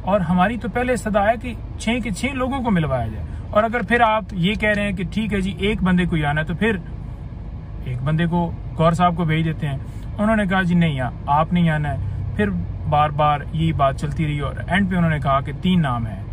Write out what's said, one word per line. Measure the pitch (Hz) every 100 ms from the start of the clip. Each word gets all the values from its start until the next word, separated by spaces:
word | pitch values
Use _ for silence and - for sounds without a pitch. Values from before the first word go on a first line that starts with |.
और | - 202
हमारी | 160 180 190 233
तो | 226
पहले | 240 247 254
सदा | 214 202
है | 202 233
कि | 247 220 - -
छः | - 247
के | 233
छः | 175 269
लोगों | 269 254 269
को | 233
मिलवाया | 180 151 131 113
जाए। | - - - -
और | 208
अगर | 220 240
फिर | 202 240
आप | 226 220 196
ये | 196 175
कह | 214 214
रहे | 202
हैं | 202
कि | 190
ठीक | 170 202 220
है | 202
जी, | 190 170
एक | 190 220
बंदे | 185 180 175
को | 165
ही |
आना | 147 151
है, | 156
तो |
फिर | 170 220 196 - - - - - - - - - - -
एक | 123
बंदे | 135 156 170
को | 175 170 - - -
गौर | 165
साहब | 170 175 170
को |
भेज | 165 156
देते | 160 156 147
हैं। | 135 - - - -
उन्होंने | 208 220 196
कहा, | 190
"जी | 180
नहीं, | 175 165 135
आ-, | 123 - 139
आप | 147 160
नहीं | 175 170
आना | 151 147
है।" | 139 - - - -
फिर | 208 180 170 - -
बार | 147 151
बार | 147 151 143 123
यही | 160 160
बात | 143 135 135
चलती | 151 143
रही | 151 147
और | 139 - -
एंड | 185 196
पे | 185
उन्होंने | 165 151
कहा | 139 139
कि | 139
तीन | 139 180 180
नाम | 147 120 113
हैं | 98 -